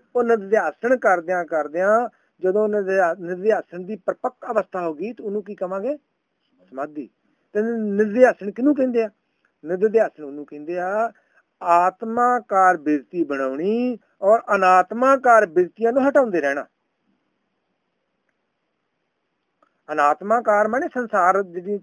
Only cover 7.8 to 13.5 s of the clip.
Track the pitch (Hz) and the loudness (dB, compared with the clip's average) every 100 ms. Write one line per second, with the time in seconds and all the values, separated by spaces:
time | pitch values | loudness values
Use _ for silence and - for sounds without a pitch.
7.8 | 214 202 214 220 254 180 196 202 277 294 | -4 -2 0 4 4 4 -8 -2 0 2
8.8 | 254 233 214 _ _ _ _ _ 151 180 | 0 -2 -4 _ _ _ _ _ -8 -2
9.8 | 214 214 180 - 147 147 143 147 151 175 | 0 2 0 -4 -16 -14 -14 -16 -10 -6
10.8 | 180 208 226 - _ _ _ _ 185 170 | -4 -4 -4 -6 _ _ _ _ 2 4
11.8 | 185 185 226 233 240 247 214 196 185 175 | 4 -2 -8 -2 0 0 0 4 4 4
12.8 | 147 202 120 180 147 139 135 | 0 -2 -2 -6 -4 -2 -4